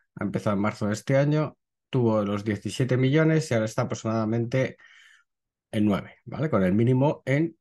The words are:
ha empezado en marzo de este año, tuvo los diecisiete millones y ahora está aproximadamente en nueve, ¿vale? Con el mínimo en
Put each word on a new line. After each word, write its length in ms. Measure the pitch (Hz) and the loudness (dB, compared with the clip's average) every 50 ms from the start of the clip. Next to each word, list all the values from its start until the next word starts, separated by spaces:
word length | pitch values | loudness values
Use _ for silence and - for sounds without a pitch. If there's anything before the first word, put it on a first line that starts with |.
| _ _ - | _ _ -10
ha 80 | - 107 | -8 -6
empezado 300 | 98 - - - 110 101 | -4 -4 -2 -2 -2 0
en 60 | 98 | 0
marzo 260 | 101 104 - - 107 | 0 -2 -2 -2 -4
de 60 | 101 | -4
este 240 | 107 107 - - 139 | -4 -4 -2 0 2
año, 400 | 135 143 147 151 151 151 - - _ _ _ _ _ _ _ | 2 2 2 2 0 0 -2 -6 _ _ _ _ _ _ _
tuvo 340 | - 131 120 113 110 107 | -2 0 2 2 2 2
los 220 | 101 101 104 101 98 | 0 -2 -2 -4 -2
diecisiete 540 | 110 101 98 - 104 - - 131 123 127 123 | -2 -4 -4 -4 -6 -4 -2 -2 0 0 2
millones 520 | 131 131 143 160 160 160 160 156 151 - | 2 2 2 4 4 4 2 2 0 0
y 40 | 120 | 0
ahora 100 | 110 110 | -2 -2
está 180 | 110 - - | -2 -2 -4
aproximadamente 920 | 123 - 135 - - 113 113 113 110 107 113 120 117 117 131 131 131 - - - - - - - - - _ _ _ _ _ _ _ _ _ _ _ _ | -4 -4 -4 -6 -4 -2 -2 0 0 0 0 -2 -2 0 0 -2 -2 -2 -4 -10 -20 -20 -20 -20 -20 -20 _ _ _ _ _ _ _ _ _ _ _ _
en 160 | - 107 104 | -2 0 0
nueve, 300 | 104 98 85 - - - _ - | 2 0 -2 -4 -8 -16 _ -16
¿vale? 240 | 123 - 107 147 156 | -12 -6 -4 -2 0
Con 120 | - 101 | 0 2
el 120 | 92 90 95 | 2 2 4
mínimo 480 | 110 117 120 127 127 139 156 - - - | 4 4 4 4 4 2 2 0 -2 -2
en 320 | 127 135 147 165 165 - _ | -2 0 0 0 -2 -4 _